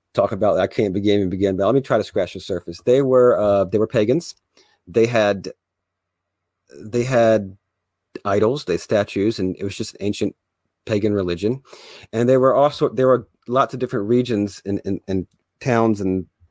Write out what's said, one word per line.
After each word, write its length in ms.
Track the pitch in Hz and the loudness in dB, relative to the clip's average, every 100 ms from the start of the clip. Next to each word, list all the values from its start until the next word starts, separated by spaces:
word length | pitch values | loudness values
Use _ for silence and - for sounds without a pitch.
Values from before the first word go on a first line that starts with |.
| _ | _
talk 180 | - 101 | -2 0
about 220 | 98 104 | 0 2
that 80 | 90 | 2
I 60 | 98 | 0
can't 260 | - 107 | 0 -2
begin 260 | 92 101 104 | 0 2 2
and 120 | 95 | 0
begin, 260 | 92 98 95 | 0 0 0
but 80 | 98 | 0
let 100 | 135 | 0
me 60 | |
try 160 | 131 117 | 2 0
to 60 | |
scratch 300 | 101 104 90 | 0 -4 -4
the 60 | 95 | -6
surface. 400 | - 90 - 85 - | -8 -8 -8 -6 0
They 160 | 127 | 2
were, 360 | 135 127 123 98 | 4 4 4 4
uh, 260 | 104 101 92 | 2 2 2
they 140 | 104 | 0
were 80 | 107 | 0
pagans. 480 | 120 107 147 - - _ _ _ _ - | 0 0 0 -4 -14 _ _ _ _ -4
They 200 | 90 113 | 0 2
had, 420 | 120 104 98 90 - _ _ _ _ _ _ _ _ _ _ _ 71 | 2 0 0 -6 -16 _ _ _ _ _ _ _ _ _ _ _ -20
they 260 | 104 120 | -6 -4
had 540 | 120 127 113 110 98 98 _ _ _ _ _ - | 0 2 4 4 0 -12 _ _ _ _ _ -10
idols, 420 | - 101 107 143 - | -2 2 2 0 -2
they 80 | |
had 80 | 82 | -4
statues, 580 | - 110 101 - 101 117 | 0 0 0 -2 -2 0
and 160 | 95 - | -4 -4
it 60 | |
was 120 | 101 - | -8 -8
just 220 | 110 - | -10 -6
ancient 360 | 101 107 104 - _ _ _ _ - | -6 -4 -4 -6 _ _ _ _ -4
pagan 280 | 107 107 | -2 0
religion. 480 | 104 92 85 101 131 - - - - - | 0 -2 -2 -4 -4 -10 -20 -20 -20 -8
And 180 | 113 120 | -2 2
there 100 | 131 | 4
were 140 | 131 | 4
also, 340 | 120 143 - 151 | 4 2 0 -2
there 180 | 113 131 | 0 2
were 200 | 123 113 _ - | 2 -2 _ -4
lots 260 | 123 127 | -2 -2
of 60 | 127 | -4
different 280 | 123 120 101 | -6 -4 0
regions 540 | 120 123 107 101 - | 0 0 -2 -2 -6
and, 160 | - 101 - | -6 -6 -4
and, 160 | 98 - | -6 -4
and 180 | 95 87 _ _ _ | -6 -6 _ _ _
towns 420 | 139 117 113 104 | -2 2 2 0
and 260 | 95 95 92 _ _ | -2 -4 -6 _ _